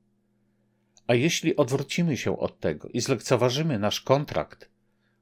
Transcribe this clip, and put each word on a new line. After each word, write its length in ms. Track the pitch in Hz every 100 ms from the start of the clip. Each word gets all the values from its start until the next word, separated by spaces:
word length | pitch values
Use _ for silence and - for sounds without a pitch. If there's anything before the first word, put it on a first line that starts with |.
| _ _ _ _ _ _ _ _ _ _ -
A 80 | 120
jeśli 400 | 160 - 165 -
odwrócimy 640 | 127 135 139 - 170 123
się 220 | 107 -
od 200 | - -
tego 300 | 92 76 -
i 120 | 120
zlekceważymy 800 | 117 123 - 123 127 131 160 110
nasz 220 | 104 -
kontrakt, 680 | - 139 147 85 73 - - _ _ _ _ _